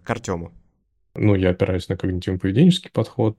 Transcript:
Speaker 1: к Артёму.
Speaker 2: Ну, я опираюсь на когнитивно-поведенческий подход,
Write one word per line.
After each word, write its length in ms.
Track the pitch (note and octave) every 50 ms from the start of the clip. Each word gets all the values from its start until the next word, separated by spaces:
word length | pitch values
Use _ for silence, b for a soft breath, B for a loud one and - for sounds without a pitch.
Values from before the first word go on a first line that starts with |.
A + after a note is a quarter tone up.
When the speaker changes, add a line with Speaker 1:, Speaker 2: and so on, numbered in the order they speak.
| -
Speaker 1:
к 60 | -
Артёму. 420 | A2+ G#2+ - - F2+ E2+ E2 E2 - - _ _ _ _ _ _ _ _ _ _ -
Speaker 2:
Ну, 180 | - A2 G#2 G2+
я 160 | F#2+ F#2 F2+
опираюсь 380 | F2 - - F#2 F#2 F#2 - -
на 60 | F#2+
когнитивно-поведенческий 960 | - - F#2+ F#2 F2+ - G2 F#2 F#2 - F#2+ F#2+ A#2+ F3 F3+ F3+ - - - -
подход, 460 | - A2 - - - A2 A2 G#2+